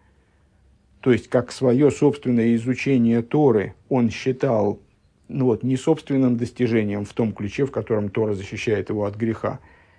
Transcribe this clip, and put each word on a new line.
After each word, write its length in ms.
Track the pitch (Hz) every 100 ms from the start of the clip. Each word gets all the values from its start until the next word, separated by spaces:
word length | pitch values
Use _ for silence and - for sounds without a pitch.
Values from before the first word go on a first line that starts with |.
| _ _ _ _ _ _ _ _ _ _
То 100 | 131
есть, 180 | 110 -
как 220 | 127 120
свое 400 | - 131 127 147
собственное 640 | 131 147 143 131 120 117
изучение 680 | 117 120 123 139 131 117 117
Торы 520 | 113 151 143 107 92 - -
он 220 | 131 117
считал, 680 | - 135 127 139 113 101 101 _ _ _ _ -
ну 180 | 139 127
вот, 160 | 107
не 140 | 127 127
собственным 600 | - 156 - 139 127 117
достижением 680 | 120 - 120 117 104 104
в 80 | 104
том 200 | - 113
ключе, 320 | 101 101 -
в 80 | 139
котором 360 | - 107 107 104
Тора 260 | 117 107
защищает 560 | 98 98 107 - 101 95
его 160 | 107 104
от 100 | 104
греха, 420 | 113 107 104 - - - _